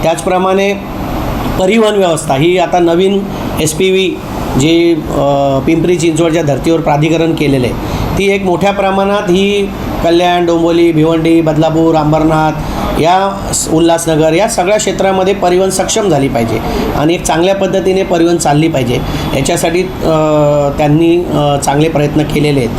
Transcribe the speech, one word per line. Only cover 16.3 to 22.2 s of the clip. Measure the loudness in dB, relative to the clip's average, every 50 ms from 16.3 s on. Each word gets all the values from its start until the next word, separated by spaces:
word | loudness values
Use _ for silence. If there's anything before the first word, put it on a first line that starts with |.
| 0 -2 -2 -2 -2 -4 -4 -4 -4 -4 -4 -4 -2
आणि | -2 0 0 0
एक | -2 -2
चांगल्या | -2 0 0 2 0 0
पद्धतीने | 0 -2 -2 -2 0 0 0 0 0 0
परिवहन | 0 0 0 2 2 2 0
चालली | 0 0 2 2 2 0
पाहिजे. | 0 -2 -2 -2 -2 -2 -2 -4 -4 -4 -4 -4 -2
याच्यासाठी, | -2 -2 -2 -2 -2 -2 -2 -2 -2
अ, | -2 -4 -6 -6 -2 0 0 0 2 2 2 2 2 2 2 2 0 0 0 0
त्यांनी, | 0 2 2 4 4 2 2 2 0
अ, | -2 -2 0 0 0 0 0
चांगले | 0 0 0 2 0 0
प्रयत्न | 0 0 -2 0 0 0